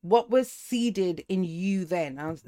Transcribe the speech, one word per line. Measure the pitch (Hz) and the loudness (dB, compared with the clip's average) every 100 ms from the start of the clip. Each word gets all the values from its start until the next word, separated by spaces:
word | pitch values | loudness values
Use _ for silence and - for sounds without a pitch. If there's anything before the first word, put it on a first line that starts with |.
What | 170 233 233 | 6 4 6
was | 254 254 | 2 2
seeded | - - 247 240 196 185 160 - | -8 -4 0 0 0 -2 -2 -2
in | 185 | -2
you | 180 165 196 196 170 | -2 -2 -2 -2 -2
then? | 180 151 135 | -2 -4 -4
I | 156 160 | -8 -8